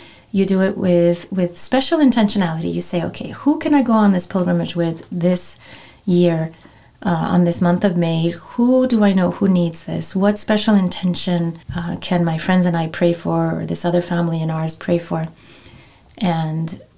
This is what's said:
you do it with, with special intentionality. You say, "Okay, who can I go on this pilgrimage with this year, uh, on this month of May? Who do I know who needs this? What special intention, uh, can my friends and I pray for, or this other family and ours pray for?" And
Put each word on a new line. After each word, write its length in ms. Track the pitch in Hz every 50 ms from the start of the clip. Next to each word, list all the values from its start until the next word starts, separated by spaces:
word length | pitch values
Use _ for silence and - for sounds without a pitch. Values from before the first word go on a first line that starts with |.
| - - - - - _
you 140 | - 190 196
do 160 | 190 190 185
it 140 | 190 190 190 190
with, 540 | 190 185 175 175 175 175 175 175 - -
with 260 | - 185 180 175 175 -
special 420 | - - - 262 269 - 339 320
intentionality. 760 | 302 262 226 240 214 202 208 208 190 165 160 160 165 175 165
You 80 | 170
say, 220 | 175 - - 175 165
"Okay, 260 | - - - - -
who 300 | - - - 277 302 320
can 160 | - 302 294
I 80 | 285 262
go 100 | 240 226
on 180 | 220 214 202
this 140 | 190 180 175
pilgrimage 500 | - - 190 180 180 180 170 170 160 -
with 320 | 175 170 165 165 165 - -
this 480 | - 180 170 180 180 180 - - - - - - - - - - - - _
year, 460 | - 180 175 175 175 165 160 160 160 - - - - - - - _ _ _ -
uh, 220 | - 175 160 160 -
on 160 | 180 180 180
this 180 | 170 170 -
month 220 | 180 175 175 180 -
of 140 | 202 175 175
May? 320 | 170 165 165 160 160 170
Who 580 | 170 - - - - - 240 240 254 254 254 254
do 160 | 247 220 208
I 100 | 202 190
know 180 | 190 180 175
who 160 | 180 - 202 196
needs 360 | 190 180 170 165 160 - -
this? 320 | - 160 165 160 - -
What 240 | 190 190 202 208 208
special 360 | - - 214 208 208 226 214
intention, 840 | 202 185 180 180 - - 180 175 175 - - 180 175 170 165 165 - - - -
uh, 220 | 175 170 170 170 160
can 220 | - - 185 175 170
my 140 | 170 160 156
friends 280 | - - 185 185 175
and 120 | 180 170 170
I 100 | 165 160
pray 260 | 160 - 180 170 170
for, 460 | 170 - 170 165 165 165 165 160 160
or 60 | 160
this 200 | 160 170 160 -
other 160 | 180 170 180
family 400 | 175 - 175 170 175 165 165 165
and 100 | 160 160
ours 240 | 160 160 160 160 -
pray 220 | - - - 175 170
for?" 280 | 170 - 170 165 160 160 - _ - - - - - - - - - - - _ _ _ - -
And 640 | - 180 165 165 160 156 156 160 165 165 - - - _ _